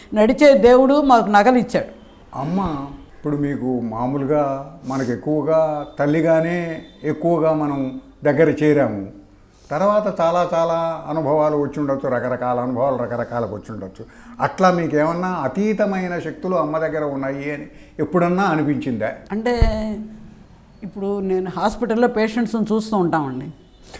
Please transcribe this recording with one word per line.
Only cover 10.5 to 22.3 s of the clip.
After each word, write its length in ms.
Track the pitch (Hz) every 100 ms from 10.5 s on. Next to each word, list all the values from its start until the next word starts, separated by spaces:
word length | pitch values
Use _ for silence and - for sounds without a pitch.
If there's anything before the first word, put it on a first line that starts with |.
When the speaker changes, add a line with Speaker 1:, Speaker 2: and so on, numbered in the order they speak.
Speaker 2:
చాలా 520 | 170 165 165 165 127 123
అనుభవాలు 480 | 156 139 156 151 147
వచ్చి 220 | 143 151
ఉండొచ్చు, 300 | 143 139 139
రకరకాల 500 | 123 123 123 123 123
అనుభవాలు 380 | 127 123 139 127
రకరకాలకు 580 | 120 117 117 120 113 104
వచ్చి 180 | -
ఉండొచ్చు. 320 | 107 95 - 113 - - -
అట్లా 300 | 135 - 185
మీకు 240 | 175 160 147
ఏమన్నా 320 | 156 170 180
అతీతమైన 920 | 180 135 - 214 214 208 190 180 175
శక్తులు 360 | 175 - 185 180
అమ్మ 220 | 151 160
దగ్గర 260 | 160 156
ఉన్నాయి 500 | 151 139 135 139 139
అని 100 | 147 151 - - -
ఎప్పుడన్నా 440 | 151 180 175 180
అనిపించిందా? 640 | 196 156 147 147 147 113 110 - -
Speaker 1:
అంటే 300 | 208 233 240 220 214 214 208 214 - - - - - - -
ఇప్పుడు 360 | 202 202 196 202
నేను 320 | 190 185 185 175
హాస్పిటల్లో 500 | 196 226 233 226 240
పేషెంట్స్ని 560 | 214 220